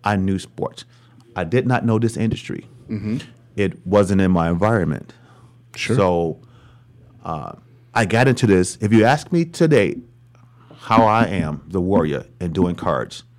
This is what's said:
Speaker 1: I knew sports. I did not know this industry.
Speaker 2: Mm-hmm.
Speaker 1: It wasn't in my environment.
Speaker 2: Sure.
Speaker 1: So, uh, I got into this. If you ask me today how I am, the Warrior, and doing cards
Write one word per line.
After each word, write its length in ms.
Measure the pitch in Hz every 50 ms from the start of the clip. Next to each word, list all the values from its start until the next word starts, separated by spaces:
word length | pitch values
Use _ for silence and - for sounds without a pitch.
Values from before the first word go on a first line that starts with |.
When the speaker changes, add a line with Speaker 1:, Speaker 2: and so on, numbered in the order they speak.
| -
Speaker 1:
I 100 | 104 104
knew 220 | 98 95 95 95 92
sports. 460 | - - _ - - - - - - _ _ _ _ _ _ - _ _ -
I 80 | 95 90
did 220 | 80 98 127 127
not 180 | 123 127 - -
know 140 | 117 113 110
this 180 | 117 113 113
industry. 500 | - 110 113 - - - - - - - - - - - -
Speaker 2:
Mm-hmm. 300 | 110 104 101 107 110 135 - - - _ _ _ _
Speaker 1:
It 280 | - 101 95 - - -
wasn't 340 | 92 95 104 104 90 101 95
in 100 | 95 92
my 180 | 92 87 82 82
environment. 640 | 87 85 98 107 117 110 85 78 73 - - - - - - - - - - - _ _ _ _ -
Speaker 2:
Sure. 220 | - - - 117
Speaker 1:
So, 440 | 127 98 92 87 85 85 82 78 - - - - - - - - - _ _ - - - - - - -
uh, 280 | - 80 78 65 50 - - _ _ - - _ _ -
I 100 | 113 113
got 240 | 90 110 113 123 135
into 180 | 123 - -
this. 320 | 110 98 92 90 - - -
If 120 | - 104 110
you 120 | 110 107
ask 280 | 117 139 151 - - -
me 120 | 170 170
today 500 | 165 - - 175 156 151 123 101 - - - - - _ _ _ _ _ _ - _ _ _ - - - -
how 260 | - - 113 113 113
I 200 | 110 107 113 117
am, 360 | 92 95 92 82 78 73 71 -
the 140 | - 85 98
Warrior, 460 | 87 92 98 95 82 78 71 67 - - - -
and 140 | 90 87 78
doing 220 | 90 90 87 87
cards 480 | - - 92 78 64 58 - - - - _ _